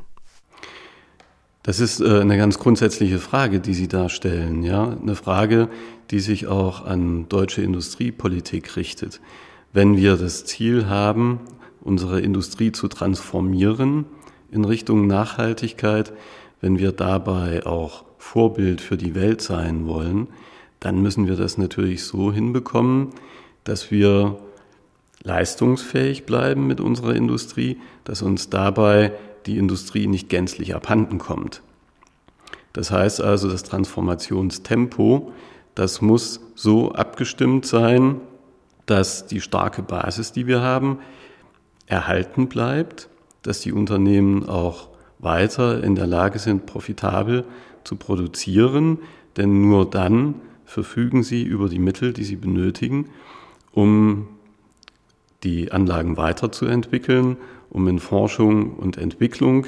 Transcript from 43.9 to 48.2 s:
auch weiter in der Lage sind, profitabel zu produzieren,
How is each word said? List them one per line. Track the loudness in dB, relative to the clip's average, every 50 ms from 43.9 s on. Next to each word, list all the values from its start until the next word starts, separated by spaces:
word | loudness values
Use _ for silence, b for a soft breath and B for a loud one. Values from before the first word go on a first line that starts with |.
| 2 2 4 4 4 4 4 4 2 0 0 -2
auch | -2 -2 -2 -2 -4 -8 -16 -20 b b b b b b
weiter | -2 0 2 2 2 2 0 0 0 0 0 0 0
in | 0 0
der | 0 0 0
Lage | 0 2 2 0 0 -2
sind, | -2 0 0 0 -2
profitabel | -6 -14 -12 -10 -10 -8 -4 -2 -2 0 0 0 0 0 -2 -2 B B B B B B B B
zu | -12 -12 -10
produzieren, | -6 -4 -2 -2